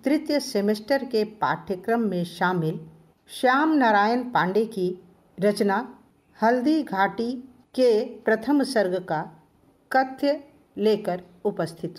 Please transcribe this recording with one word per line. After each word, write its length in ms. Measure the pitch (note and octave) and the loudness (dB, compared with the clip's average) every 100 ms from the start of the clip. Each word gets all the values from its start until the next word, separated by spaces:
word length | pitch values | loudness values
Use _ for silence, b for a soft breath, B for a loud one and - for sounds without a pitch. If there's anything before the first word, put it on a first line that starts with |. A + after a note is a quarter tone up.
तृतीय 360 | C4+ D4+ D4+ D4 | 2 0 0 -2
सेमेस्टर 640 | C4+ G3+ G3+ G#3+ - C#4 | 0 0 0 -2 0 -2
के 200 | C4 G#3+ | 0 -2
पाठ्यक्रम 760 | G#3+ - C3+ E3 - F#3 F#3 A#3 | -2 -2 -2 -2 -4 -6 -2 0
में 240 | G#3+ F3+ | 0 -2
शामिल 560 | F3 - F3+ F3+ D#3+ D#3+ - - _ _ _ | -4 -2 0 2 -2 -4 -12 -20 _ _ _
श्याम 440 | - B3+ C4+ D#4+ | 0 2 4 2
नारायण 500 | D4+ A#3 G#3 G#3 B3 | 4 4 4 2 0
पांडे 420 | B3 E3 E3+ G3 | 0 0 2 0
की 340 | A3 G3 F3+ F3+ - _ _ - | -2 -2 -4 -4 -14 _ _ -2
रचना 580 | G3+ G#3 G3+ G3 C4 - _ _ _ - | 0 2 0 0 -4 -16 _ _ _ 0
हल्दी 400 | A3 B3+ B3 D#4+ | 2 2 2 0
घाटी 500 | C#4 F#3+ G3 G3 A#3 B3+ - _ _ | 0 0 0 0 -6 -6 -12 _ _
के 300 | - B3 G#3+ | 0 2 2
प्रथम 580 | C4 - - A3 B3+ D4 | 0 -4 0 0 2 0
सर्ग 320 | C4 A#3 F#3+ | 2 0 0
का 540 | F3+ F3+ D#3 F3 - _ _ _ _ _ | -2 -2 -4 -4 -14 _ _ _ _ _
कथ्य 520 | C4 C4 C4 C#4+ D4+ - _ _ - | 0 0 -2 -2 -2 -6 _ _ -2
लेकर 420 | G#3 G#3 G3 F3+ - - | 0 0 -2 -6 -10 -6
उपस्थित 500 | G#3 - E3 D#3+ E3+ | -6 -4 -6 -6 -12